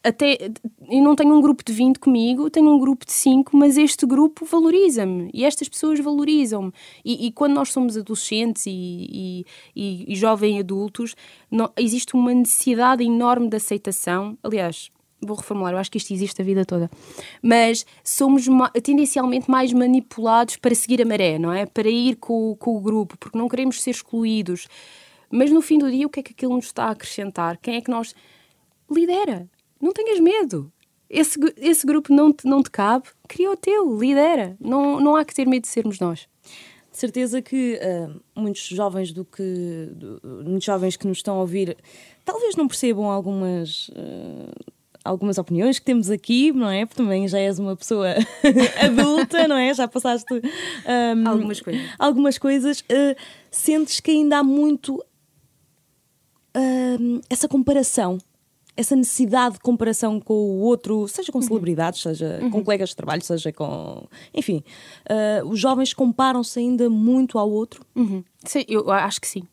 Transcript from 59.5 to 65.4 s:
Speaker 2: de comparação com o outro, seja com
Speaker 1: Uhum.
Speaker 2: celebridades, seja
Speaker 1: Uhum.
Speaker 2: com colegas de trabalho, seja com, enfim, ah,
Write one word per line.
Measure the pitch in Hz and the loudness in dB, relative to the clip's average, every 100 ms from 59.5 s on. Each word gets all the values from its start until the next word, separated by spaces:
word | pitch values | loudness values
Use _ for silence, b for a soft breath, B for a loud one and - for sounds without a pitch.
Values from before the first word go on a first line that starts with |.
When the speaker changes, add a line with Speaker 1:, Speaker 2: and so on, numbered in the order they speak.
| 196 | -2
Speaker 2:
de | |
comparação | - 240 226 220 220 214 | -2 0 0 0 -2 -4
com | - | -2
o | 214 208 190 | 0 0 0
outro, | 226 240 190 214 208 | 2 0 0 -2 -2
seja | - 370 | -6 -6
com | 254 | -4
Speaker 1:
Uhum. | |
Speaker 2:
celebridades, | 240 214 170 160 165 165 | -2 -2 -2 -2 -2 -4
seja | 170 160 160 - | -6 -6 -6 -4
Speaker 1:
Uhum. | 247 | -2
Speaker 2:
com | 208 | -2
colegas | 190 202 190 | 0 -2 -2
de | - | -6
trabalho, | 151 156 | -6 -6
seja | - 170 156 | -4 -6 -6
com, | 151 151 143 80 - - B B | -6 -8 -8 -12 -14 -18 B B
enfim, | - 247 165 - B B B - | -6 -4 -4 -6 B B B -4
ah, | 214 214 214 | -2 0 -2